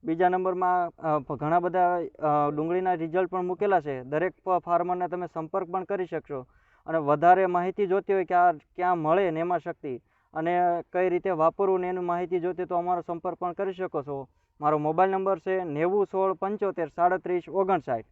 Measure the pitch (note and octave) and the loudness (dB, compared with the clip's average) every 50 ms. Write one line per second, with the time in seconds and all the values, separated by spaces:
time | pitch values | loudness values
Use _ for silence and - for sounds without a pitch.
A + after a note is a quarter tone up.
0 | - D#3 E3 E3 F3+ F3+ F#3 F#3 F#3 F#3 F3+ F3+ F#3 F3+ F3+ F3 F3 E3+ - - | -2 -4 0 2 2 2 4 2 0 0 0 0 0 0 2 0 0 -2 -6 -6
1 | - D#3+ D3+ D3+ C3+ - D3+ B2 D3 D3+ E3 F3 F3 F3+ E3 F#3 F3+ F3 F3 F3 | -2 -2 -2 -2 -2 -4 -8 -4 -2 0 2 2 2 2 2 2 2 2 2 0
2 | E3+ - _ - - D3+ D3 D3 D3 D3 D3+ D3 D#3 E3 F3 F#3 F#3 F#3 F3+ E3 | -4 -6 _ -4 -2 0 2 2 2 0 0 -2 -2 0 -2 0 0 0 -2 -2
3 | E3 D#3+ D#3 F#3 F#3+ F3 F#3 F#3 F3+ F3+ F#3 F3 G#3 G#3 G3 F3 C#3+ D3 C#3 B2+ | -4 -2 0 -2 -2 0 -2 -4 -2 -4 -2 -2 0 2 2 2 2 0 -6 -6
4 | B2+ B2+ C#3+ D#3 E3+ F#3 - _ _ F#3+ F#3 F3 - F3 F3 E3+ F3 F3 F3+ F3+ | -6 -4 -2 -2 -2 -2 -4 _ _ 0 0 0 0 0 0 0 2 0 -2 -2
5 | F3+ E3+ E3+ F3+ F3+ E3 _ E3 D#3+ D#3+ - G3 F#3+ E3 F3 F#3+ F3 - G3+ G3 | -2 -4 -4 -6 -8 -8 _ -10 -8 -4 -4 -4 -4 -4 -6 -6 -4 -4 -4 -6
6 | F#3 E3 E3+ D#3 - - D3 C3 B2+ _ _ _ _ _ _ _ _ - D#3+ E3 | -4 -4 -6 -8 -8 -6 -10 -10 -10 _ _ _ _ _ _ _ _ -4 -2 -2
7 | D3+ C#3+ D3 D3 D#3+ F3 F3+ F#3+ F#3+ F3+ F3+ F3 F3 F#3 F3+ - G#3 F3+ F#3 G3 | 2 2 2 4 6 6 6 6 4 2 0 0 -2 -2 -2 -2 0 0 0 -2
8 | F#3 - G3 F#3+ F3+ D#3+ F#3 F3 F3 F3+ E3 D3 _ _ _ - F3+ F3+ F3+ E3+ | 0 0 0 0 0 0 2 4 4 4 2 0 _ _ _ -2 0 0 0 0
9 | D3+ D#3 E3 F#3+ G3+ F3+ D#3+ D#3+ E3 F3 F3+ E3 - F3 E3 _ - D3 B2+ A#2 | 2 2 2 4 2 2 0 -2 -2 -2 -2 -2 -4 -6 -10 _ -8 -8 -8 -8
10 | _ _ _ _ _ _ _ D#3+ D#3+ E3+ F3 F3+ F3+ F3 E3+ E3+ - _ - F3+ | _ _ _ _ _ _ _ -4 -2 0 2 2 2 2 2 0 -4 _ -2 0
11 | F#3 F#3 F3 F3 - G3 F#3 D#3 D#3 E3 D#3+ - G3 F#3+ F#3+ F#3 F3+ F3+ F#3 F#3 | 2 2 0 0 0 -2 0 2 2 2 2 2 0 2 2 0 0 -2 -4 -4
12 | F3 F3 F3 F3 F3+ E3 F3+ F3+ E3 F3+ F3+ E3+ F#3 E3 F3+ F3 F3 F3+ F3+ F3 | -2 -2 -2 -2 -2 -2 -2 -2 -2 -2 -4 -4 -6 -2 -2 -2 0 0 -2 -2
13 | E3 - F3 E3+ - F#3 E3+ - F3+ F3+ E3 - G3 G3 F#3 F3 F#3+ E3+ - D#3+ | -2 -6 -10 -6 -6 -6 -6 -4 -6 -6 -4 -4 -6 -6 -4 -6 -8 -4 -4 -6
14 | C3+ C#3 C#3+ C#3 C3+ - _ _ _ _ _ _ D3 D3 D3+ D3+ D3+ D3+ D#3+ E3 | -6 -4 -8 -8 -8 -12 _ _ _ _ _ _ 0 2 2 2 2 0 4 4
15 | F#3 F#3+ F#3+ F#3+ F#3+ G3 G3 E3 _ F#3+ F#3+ F#3 F3+ E3+ C#3+ D3 E3 F3+ F#3+ G#3 | 4 4 4 0 0 0 0 -2 _ -2 -2 0 0 -2 -2 0 0 2 2 2
16 | G3 - - F#3+ F#3+ F#3+ F#3+ E3 - G3 G#3 G3+ G#3 G3 F3+ - E3 D3 _ - | 0 0 0 0 0 0 0 -2 -2 -4 -2 -2 -2 -2 -2 -2 -6 -6 _ 2
17 | E3+ F3+ F#3 F#3 - F3 F3+ F3+ E3 - C#3+ F#3+ G3 F#3 F#3+ E3+ C3+ - B2+ A2+ | 2 2 2 2 -2 -2 -2 -2 -2 -2 -2 0 2 2 2 0 0 -2 -4 -4
18 | G#2+ _ | -4 _